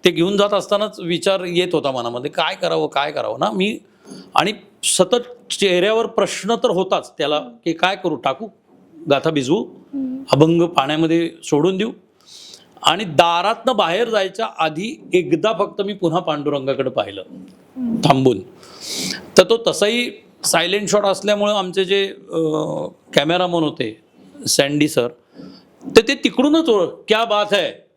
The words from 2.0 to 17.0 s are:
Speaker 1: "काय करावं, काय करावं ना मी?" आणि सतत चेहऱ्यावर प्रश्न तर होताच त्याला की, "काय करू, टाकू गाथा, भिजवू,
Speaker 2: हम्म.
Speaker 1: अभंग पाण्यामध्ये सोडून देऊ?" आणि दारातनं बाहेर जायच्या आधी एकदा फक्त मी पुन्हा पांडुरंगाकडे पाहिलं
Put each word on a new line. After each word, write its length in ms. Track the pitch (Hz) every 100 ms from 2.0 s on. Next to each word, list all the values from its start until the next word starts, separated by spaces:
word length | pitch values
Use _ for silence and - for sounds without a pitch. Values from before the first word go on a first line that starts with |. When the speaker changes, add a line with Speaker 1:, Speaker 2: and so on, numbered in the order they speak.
| 117 120 139
Speaker 1:
"काय 240 | 156 165
करावं, 320 | 190 175 160 151
काय 260 | 135 147
करावं 280 | 147 110 113
ना 100 | 185
मी?" 280 | 208 196 233 _ _ - - -
आणि 180 | - 175 208 - _
सतत 680 | - - 185 247 240 - -
चेहऱ्यावर 540 | - 196 180 190 220 226
प्रश्न 480 | 220 190 - 190
तर 160 | 233 247
होताच 420 | 180 190 175 - -
त्याला 200 | 147 151
की, 340 | 131 - -
"काय 240 | 160 180 202
करू, 180 | 175
टाकू 320 | 147 139 135 220 _ _ _ _ - -
गाथा, 200 | 139 156
भिजवू, 340 | 151 127 180
Speaker 2:
हम्म. 580 | - - - 277 262 262 269
Speaker 1:
अभंग 300 | 139 160 170
पाण्यामध्ये 680 | 170 160 135 156 160 165 165 -
सोडून 340 | - 147 165 190
देऊ?" 140 | 214 - _ _ _ - - - _ -
आणि 220 | - 185
दारातनं 720 | 208 143 170 170 185 233 262 226
बाहेर 320 | 202 180 233
जायच्या 380 | 214 190 190 220 -
आधी 440 | 160 156 214 - -
एकदा 400 | 180 160 160 214 180
फक्त 240 | 202 -
मी 100 | 196
पुन्हा 280 | 202 170 165
पांडुरंगाकडे 720 | 165 151 147 143 131 131 127
पाहिलं 320 | 117